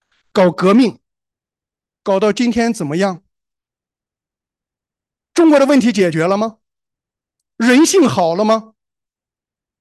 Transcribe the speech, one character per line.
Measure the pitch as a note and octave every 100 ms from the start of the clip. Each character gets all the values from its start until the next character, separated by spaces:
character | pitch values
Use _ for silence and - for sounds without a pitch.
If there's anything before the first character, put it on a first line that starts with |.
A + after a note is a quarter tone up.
| _ _ _
搞 | - F3+
革 | D#3+ F3+
命， | G#3+ A#3+ - _ _ _ _ _ _ _ _ _ _
搞 | - F#3+
到 | G#3
今 | G#3 A#3+
天 | A#3 A#3
怎 | A3+ D3+
么 | D#3+
样？ | G3 F3 _ _ _ _ _ _ _ _ _ _ _ _ _ _ _ _ _ _ _ _ _
中 | - E4
国 | D4
的 | C#4
问 | C#4+
题 | A#3
解 | G3+ F3+
决 | D#3 E3
了 | G3
吗？ | A3 G#3+ _ _ _ _ _ _ _ _ _ -
人 | A3+ B3+ D#4
性 | F#4+ C#4
好 | - E3 E3+
了 | G#3+
吗？ | A3 G#3+ _ _ _ _ _ _ _ _ _ _ _